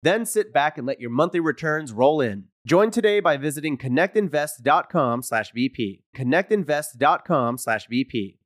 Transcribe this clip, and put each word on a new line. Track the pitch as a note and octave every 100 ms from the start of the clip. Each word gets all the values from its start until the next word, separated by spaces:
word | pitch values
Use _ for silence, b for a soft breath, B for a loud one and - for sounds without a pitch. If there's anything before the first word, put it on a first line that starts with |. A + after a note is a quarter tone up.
Then | D3+ G#3 A3+
sit | G#3+ D3
back | C#3 D3 D3+
and | B2+
let | C3+
your | A#2+
monthly | A#2+ E3+ F3
returns | D#3+ C3+ D#3+ D3+ D3+
roll | G#2+ C3 D#3
in. | B2 G2+ - _ G#2+
Join | E3+ A3
today | A#3 G#3 G#3
by | E3+ C#3+
visiting | D3 C#3+ D3+ C3+
connectinvest | C3 B2 F#3+ A3 G3 D3 D3 -
dot | B2 D#3 -
com | F3+ C3 A#2+
slash | B2+ A2+ G#2+
V | A#2 C3
P. | - G#2+ G2 _
Connectinvest | - B2+ D#3 G3 G#3+ D3 D3 D3+ A#2+
dot | C#3+ E3
com | - D#3 A#2 B2
slash | - A2 -
V | A#2+
P. | C3 A#2+ G2 _